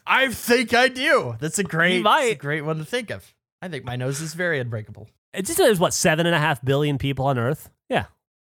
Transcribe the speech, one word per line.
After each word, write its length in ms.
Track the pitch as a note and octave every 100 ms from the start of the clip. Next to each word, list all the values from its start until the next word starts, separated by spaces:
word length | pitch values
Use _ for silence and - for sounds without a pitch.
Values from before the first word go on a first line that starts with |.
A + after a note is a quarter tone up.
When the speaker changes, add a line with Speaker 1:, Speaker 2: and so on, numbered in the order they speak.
| -
Speaker 1:
I 240 | A#3 C4
think 420 | G3+ - A#3+ A3+
I 160 | A#3 C4
do. 460 | B3+ D#4 B3+ C3 A2+
That's 200 | D#3 G3+
a 40 |
great, 340 | F3+ D#3+ F3 F#3
Speaker 2:
You 60 |
might. 180 | G#3+ D4+
Speaker 1:
that's 100 | B3
a 20 | D3
great 260 | C#3+ D#3
one 160 | D3+ D#3+
to 80 | D#3
think 240 | B3 G3+
of. 240 | G2 - _ _ _
I 60 | F#3
think 160 | D3 B2
my 100 | B2
nose 240 | C3 C#3
is 120 | D#3+
very 260 | E3 F3+ D3
unbreakable. 500 | B2 A2+ G#2+ G2+ G#2+ _ _
Speaker 2:
It 120 | - F#3+
just, 120 | E4+
there's, 220 | E4 F3+
what, 140 | E3
seven 320 | - F3 D#3 E3+
and 100 | E3+
a 40 |
half 240 | D#3 C#3
billion 340 | C3 C#3 D3 C#3
people 280 | C#3 C3+ C3+
on 120 | B2+
Earth? 320 | A#2 D#3 - _ -
Yeah. 160 | G#3+ - _ _ _